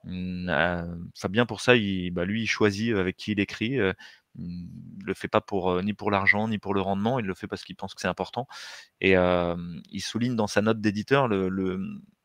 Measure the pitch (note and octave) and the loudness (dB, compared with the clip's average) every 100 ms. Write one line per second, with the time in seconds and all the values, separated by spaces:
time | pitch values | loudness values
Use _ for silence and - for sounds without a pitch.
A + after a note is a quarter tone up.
0 | - F#2 F2+ F2+ F2+ D2 E2+ F2 E2+ E2+ | -10 -8 -6 -4 0 2 2 0 -4 -8
1 | F2 - G2 G2+ A#2+ A2+ - B2 G#2 F#2+ | -12 -6 0 2 2 2 4 6 4 0
2 | F2+ F2 F2 G#2+ G#2+ - G#2+ G2+ A2+ G#2 | -2 -2 0 0 -2 4 4 4 2 2
3 | F#2 - - G2+ G2+ - A2 C3+ F#2+ F#2 | 0 -2 -2 0 0 -2 -2 2 0 -2
4 | - - _ - F2 F2 F2 F2 F2 - | -8 -20 _ -12 -10 -10 -12 -14 -16 -10
5 | G2 F#2+ - G#2+ - G2+ F2+ F2+ G2+ G2+ | -8 -6 0 0 2 0 2 2 0 -2
6 | G#2 G2+ F#2+ G2+ A2 G#2+ G2 G2 F#2+ G2 | 0 2 4 2 0 -2 -2 0 0 0
7 | G#2+ C3 G2 F#2 G2+ G2 - F#2+ F#2+ - | 0 0 -2 -6 -8 -10 -10 -12 -12 -4
8 | F#2+ F2+ F#2 - C3 - - - - _ | -4 -2 -4 -6 -8 -10 -16 -16 -20 _
9 | F#2+ F#2 F2+ F2+ F2 F2 F2 E2 - F#2+ | 4 6 6 4 0 -2 -6 -10 -10 -8
10 | - A2 A#2+ A#2 G#2 - G#2+ A2+ G#2+ G#2 | -6 -2 0 0 0 2 2 2 2 0
11 | G#2 C#3 C3 G2+ F#2 F#2+ F#2 F#2 F#2+ - | 2 2 2 2 0 0 -2 -2 -6 -10
12 | - _ | -16 _